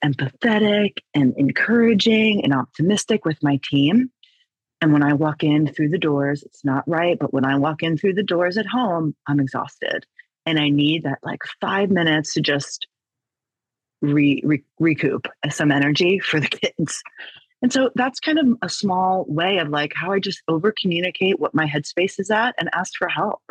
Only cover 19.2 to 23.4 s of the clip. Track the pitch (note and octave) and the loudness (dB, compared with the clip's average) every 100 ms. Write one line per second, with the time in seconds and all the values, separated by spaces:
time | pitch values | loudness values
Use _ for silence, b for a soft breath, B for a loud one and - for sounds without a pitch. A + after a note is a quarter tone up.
19.2 | - D3 F3+ G3 D3+ D3 D3 - E3+ G3 | -2 -2 0 0 0 -2 -2 -4 -2 -2
20.2 | F#3+ - - D#3+ G3+ - F#3+ E3+ F3+ - | -2 -6 -2 0 0 0 -2 -2 -4 -2
21.2 | F#3+ G3 D3 D3+ D#3 D3 D3 - F#3 - | 0 0 0 0 0 -2 -4 -2 -2 -4
22.2 | G3 G#3+ B3 - F3+ E3+ F#3 - F3 D3+ | -2 0 0 -2 -4 -4 -6 -6 -6 -4
23.2 | F#3+ G3 | -4 -6